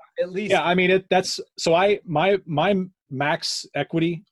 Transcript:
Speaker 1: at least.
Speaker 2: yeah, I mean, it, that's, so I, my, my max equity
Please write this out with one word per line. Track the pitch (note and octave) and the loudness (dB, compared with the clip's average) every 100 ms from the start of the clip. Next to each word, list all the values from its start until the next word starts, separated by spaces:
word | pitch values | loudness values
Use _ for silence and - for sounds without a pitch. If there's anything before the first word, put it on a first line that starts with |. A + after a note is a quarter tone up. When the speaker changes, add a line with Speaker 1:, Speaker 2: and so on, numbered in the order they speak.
| - - | -6 -8
Speaker 1:
at | F3+ | -6
least. | F#3 G3+ | -6 0
Speaker 2:
yeah, | F#3 | 0
I | D#3+ F3+ | 2 2
mean, | F3+ | 4
it, | F#3+ - | 2 2
that's, | F#3 F#3 - - - | 0 0 -6 -12 -4
so | E3+ | 2
I, | E3 G3+ G3+ | 4 4 0
my, | - D3 F#3 G3 F#3 | -2 0 2 0 0
my | D3 F#3 F#3+ F#3 - _ | 0 2 0 -2 -10 _
max | C3 C#3+ E3 - - - | -4 -2 -2 -4 -8 -6
equity | C#3+ C#3+ E3 E3+ E3 - | -6 -4 -2 -2 -4 -8